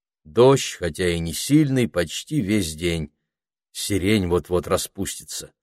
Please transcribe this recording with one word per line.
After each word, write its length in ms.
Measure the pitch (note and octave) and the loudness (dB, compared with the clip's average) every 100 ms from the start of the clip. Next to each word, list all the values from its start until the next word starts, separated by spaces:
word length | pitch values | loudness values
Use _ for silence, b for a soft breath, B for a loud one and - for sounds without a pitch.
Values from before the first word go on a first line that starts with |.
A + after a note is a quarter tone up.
| _ _ | _ _
Дождь, 520 | D#2 F2+ C3 C3+ - - | -4 6 6 6 0 -4
хотя 280 | F2 D2+ F2+ | -6 -2 -2
и 100 | E2+ | 0
не 140 | E2 | -4
сильный, 540 | D2+ - D3 D3 C3 A#2 | -6 2 2 4 2 0
почти 540 | F2 E2+ - - D3+ | -2 -4 -6 -6 -4
весь 340 | F#2+ G#2+ E2 D#2 | 0 0 -2 -2
день. 380 | E2+ E2 D2 _ _ _ _ _ _ | -2 -2 -6 _ _ _ _ _ _
Сирень 560 | - - G2 F#2 G#2+ F2 | -10 -4 0 2 2 2
вот-вот 400 | F2 - F2+ E2 | 0 2 -2 0
распустится. 880 | F2 - - F#2 - - - - _ | -2 -4 -6 -8 -8 -12 -14 -14 _